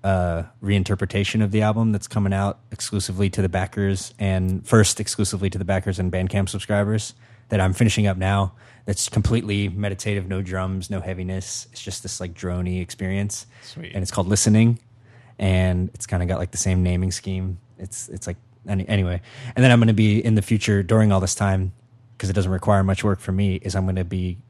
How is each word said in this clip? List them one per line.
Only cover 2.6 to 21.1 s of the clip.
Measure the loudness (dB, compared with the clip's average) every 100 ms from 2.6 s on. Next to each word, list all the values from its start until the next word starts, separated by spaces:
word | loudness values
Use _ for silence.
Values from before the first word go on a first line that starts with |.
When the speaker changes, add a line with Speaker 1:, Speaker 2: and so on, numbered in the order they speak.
| _
Speaker 1:
exclusively | -12 -6 -4 -4 -2 0
to | 0
the | 0
backers | 0 -4 -2 -2 -2 -6 -4
and | -2 0 0 -2 4
first | 4 6 0
exclusively | -6 -2 -2 0 -2
to | -2
the | -2
backers | 0 0 -2
and | -2
Bandcamp | -2 -2 -2 -2
subscribers | -4 -2 0 2 0 -4 -14 -20 -20 _
that | 2
I'm | 2
finishing | 4 2 4 0
up | 0
now. | 0 2 0 -4 -20 -16 -6
That's | -4 -2
completely | 0 2 0 0 -2 -2
meditative, | -2 -4 -4 -4 -4 -4
no | -6
drums, | -4 -4 -4 -4 -6
no | -6
heaviness. | -6 -8 -6 -8 -8 -12 -12
It's | -16
just | -14 -12
this, | -12 -10
like, | -10 -8
drone-y | -6 -4 -4
experience. | -4 -6 -8 -4 -2 -4 -8 -14 -20
Speaker 2:
Sweet. | -18 -16 -10 -6
Speaker 1:
And |
it's | -4
called | -2 0
Listening, | 2 4 6 6 4 _ -20 -20 -20 -20 -4
and | 2 4 2 2 -2 -6
it's | -4
kinda | -2 0
got, | -2
like, | -4
the | -2
same | 0 2
naming | 2 2 -2
scheme. | -4 -6 -6 -6 -8 _ -18
It's, | -14 -12 -12
it's | -12 -10
like, | -12 _ _ -4
any-, | -4 0
anyway. | 0 0 -2 -8 -16 -6 4
And | 6
then |
I'm | 8
gonna | 6
be | 4 4 4
in | 4 2
the |
future | 2 0 2 0
during | 2 4 4